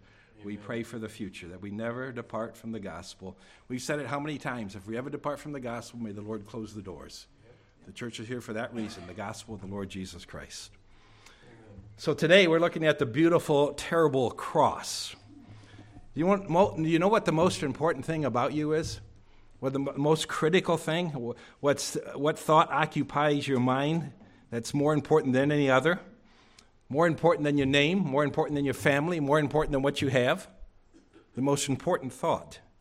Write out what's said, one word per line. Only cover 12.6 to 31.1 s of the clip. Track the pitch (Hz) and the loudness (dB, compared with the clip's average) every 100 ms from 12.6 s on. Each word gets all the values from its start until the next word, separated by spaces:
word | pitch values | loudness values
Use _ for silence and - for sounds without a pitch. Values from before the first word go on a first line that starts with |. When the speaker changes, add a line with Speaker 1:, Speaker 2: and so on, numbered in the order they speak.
Speaker 1:
looking | 170 170 | 2 2
at | 156 143 | 2 2
the | 127 | 2
beautiful, | 120 165 170 - 143 143 | 4 4 4 4 4 2
terrible | 143 - 170 156 135 113 | 0 -2 2 4 4 0
cross. | - - 160 123 - - - - - - - - - - - - - - | -2 -2 4 4 2 -6 -8 -10 -14 -20 -20 -20 -20 -20 -20 -20 -20 -10
You | 135 170 | -2 2
want, | 202 190 | 2 2
mo-, | 165 202 185 | 4 4 2
you | 160 165 | 2 4
know | 185 | 4
what | 220 | 4
the | 202 | 4
most | 156 185 185 | 4 2 2
important | 147 127 156 135 | -4 -2 -2 -2
thing | 127 160 143 | -4 -2 0
about | 117 131 | 0 0
you | 147 151 | 0 -2
is? | 156 156 - - - - - - - | -2 -2 -8 -16 -20 -20 -20 -20 -8
What | 135 | -4
the | 135 | -2
mo-, | 139 139 | -2 0
most | 147 156 - | 2 2 0
critical | - 156 180 180 165 | 0 2 2 2 0
thing? | - 160 175 | 0 -2 -2
Wh-, | 139 117 117 - - | -4 -8 -10 -14 -2
what's, | 143 139 - - - | 0 0 -2 -6 -8
what | - 143 156 | -2 -2 0
thought | - 156 165 | 4 4 4
occupies | 135 156 151 135 143 151 147 131 | 2 0 -2 -2 2 2 2 0
your | 127 | 2
mind | 127 131 143 165 143 - - - - | 2 2 0 -2 -4 -12 -20 -20 -10
that's | 117 113 | -8 -2
more | 143 143 | 0 2
important | 151 139 156 139 | 2 4 2 4
than | 127 139 | 2 4
any | 147 139 | 2 4
other? | 131 151 180 - - _ _ _ _ _ _ - | 4 4 0 -6 -20 _ _ _ _ _ _ -4
More | 135 170 | 2 2
important | 156 160 160 | 4 4 4
than | 147 143 | 2 2
your | 135 | 4
name, | 143 147 190 | 4 4 2
more | 170 135 | 2 2
important | 147 156 156 | 2 0 0
than | 147 | 0
your | 139 | 0
family, | 123 156 139 160 175 | 0 2 2 0 0
more | 139 151 | 2 2
important | 147 147 147 | 2 0 0
than | 143 | 0
what | 139 143 | 0 0
you | 143 | 0
have? | 127 123 180 - - - - _ - _ | 2 2 0 -6 -18 -20 -20 _ -20 _